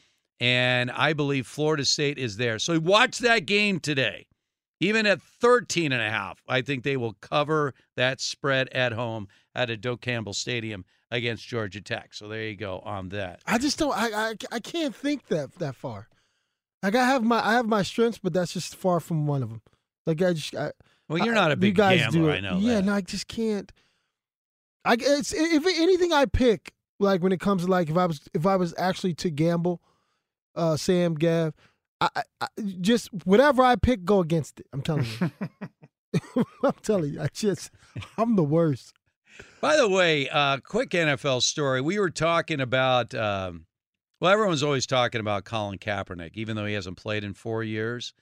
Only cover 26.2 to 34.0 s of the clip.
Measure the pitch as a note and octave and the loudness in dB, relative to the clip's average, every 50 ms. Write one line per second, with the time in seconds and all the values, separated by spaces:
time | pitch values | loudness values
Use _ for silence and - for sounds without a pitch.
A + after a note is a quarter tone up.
26.2 | C#4 F#3+ - - B3+ B3 G#3 - - - - _ _ _ _ _ G3 G3 G3 F3+ | 2 2 2 2 4 4 2 2 -2 -12 -20 _ _ _ _ _ 2 2 2 2
27.2 | E3+ F#3+ F#3+ D#3+ - G3+ G3+ F3+ E3+ F#3 F#3+ F3+ F3 D3 D#3 F3+ F3+ F3 D#3+ C#3+ | 2 0 0 0 0 0 0 0 2 2 2 2 2 2 2 2 2 2 0 -4
28.2 | - - - F3+ D3+ G3 G3 F#3 F3+ E3+ - - E3+ F#3 F3+ - - F#3 D#3 - | -8 -6 -4 0 2 2 2 2 2 0 -2 -2 -2 -2 -2 -2 -2 -4 -4 -2
29.2 | - F#3 D3+ C#3 D#3+ E3+ E3+ F3 E3+ F3+ F3 E3+ - _ _ _ _ _ _ _ | -4 -4 0 0 2 2 2 2 0 -2 -4 -4 -10 _ _ _ _ _ _ _
30.2 | _ _ _ _ _ _ _ - E3+ E3 D#3 C#3 - - F#3 F3 F3 E3+ E3 D3 | _ _ _ _ _ _ _ -2 0 0 0 0 0 0 2 2 2 2 0 2
31.2 | D#3+ E3 E3 E3 E3 D#3 - - _ _ _ _ _ _ _ _ - - - - | 2 2 2 2 0 0 -4 -8 _ _ _ _ _ _ _ _ -2 0 0 -4
32.2 | - - _ _ - - - - A3 G3 F#3 F3+ F3 G3+ A#3+ A3 - - - F3 | -6 -8 _ _ -8 -8 -6 -8 -8 -8 -6 -2 2 2 2 2 0 -4 -10 -6
33.2 | - F#3 G3 A3 C#4 D4+ B3+ A#3+ B3+ B3+ B3 G3 - A#3+ B3+ G3 | 2 4 6 8 8 6 6 6 6 6 6 4 4 2 2 0